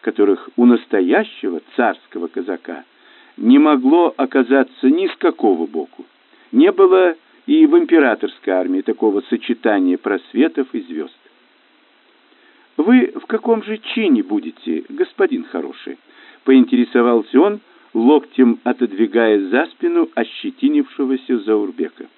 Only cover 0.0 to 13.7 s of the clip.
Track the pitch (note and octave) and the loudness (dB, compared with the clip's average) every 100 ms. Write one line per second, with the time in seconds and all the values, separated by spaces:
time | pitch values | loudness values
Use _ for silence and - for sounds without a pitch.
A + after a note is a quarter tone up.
0 | - G#2+ G2+ F#2 - - A#2+ A#2 - G#2 | -8 0 0 0 -4 2 4 4 0 -4
1 | F#2 D#3+ A3 - G2+ E2 _ - A#2 F#2+ | 0 0 -2 -8 -8 -8 _ -4 -4 -4
2 | _ - E2 - F2+ F2+ - D2+ - _ | _ -12 -10 -10 -10 -10 -12 -16 -18 _
3 | _ _ _ - A#2 C#3 D3+ C#3+ C3 E3 | _ _ _ -4 2 4 4 2 2 2
4 | E3+ - C3+ C#3 A#2+ C#3 C3 - C3 D#3+ | 2 -2 -2 -2 0 0 0 -2 0 0
5 | - - - - A2 E2+ D#2+ D#2 D2 - | -2 -2 -4 0 0 0 -4 -8 -12 -16
6 | - _ _ _ _ - E3+ F#3 F#3+ F#3 | -20 _ _ _ _ 2 2 4 4 4
7 | F3+ E3 _ _ - D3+ D#3 E3+ D3+ E3 | 2 -2 _ _ -2 2 4 4 4 2
8 | C#3 G#2+ G2+ - - F#2 F#2 F#2 - G#2+ | 2 0 -6 -8 -4 -4 -2 -4 -4 -2
9 | A2 G2+ - A2+ - A2+ A#2 G#2 F2+ F2+ | -2 -2 -4 -8 -4 -4 0 0 0 -2
10 | G2+ G2 - A2+ D#3+ D#3+ C3 B2 E2+ D#2 | -4 -6 -6 -2 -2 -2 -6 -8 -10 -12
11 | C#2 _ _ _ _ _ _ _ _ _ | -12 _ _ _ _ _ _ _ _ _
12 | _ _ _ _ _ _ _ - E3+ B3+ | _ _ _ _ _ _ _ -4 2 4
13 | - - - A3 A3+ A3+ G#3 | 2 -6 -8 -6 -2 -4 -4